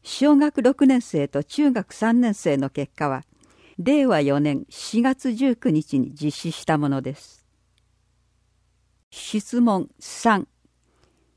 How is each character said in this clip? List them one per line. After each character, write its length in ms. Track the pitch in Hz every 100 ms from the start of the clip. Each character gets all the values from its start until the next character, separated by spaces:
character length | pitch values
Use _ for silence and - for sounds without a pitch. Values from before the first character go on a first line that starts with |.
小 320 | - - 285 285
学 260 | 294 -
六 240 | 240 277 269
年 160 | 254
生 260 | - 160 143
と 160 | 143
中 280 | 151 - 294
学 220 | 240 190
三 280 | - 220 233
年 120 | 240
生 240 | 196 170 139
の 120 | 135
結 240 | - 135
果 160 | - 147
は、 140 | 135 - _ _ _ _ -
令 260 | 175 294 262
和 160 | 165
四 180 | 139 143
年 260 | 147 139 -
四 320 | - - 220
月 320 | 254 262 262
十 220 | 220 269 233
九 160 | -
日 280 | 156 - 135
に 140 | 123
実 180 | 143 151
施 200 | - 170
し 140 | - -
た 120 | 156
も 120 | 147
の 120 | 135
で 140 | 127 143
す。 280 | - _ _ _ _ _ _ _ _ _ _ _ _ _ _ _ _ _ _
質 500 | - - 214 - 240
問 300 | 233 190 - _
三。 480 | - - 233 202 - _ _ _ _ _ _ _ _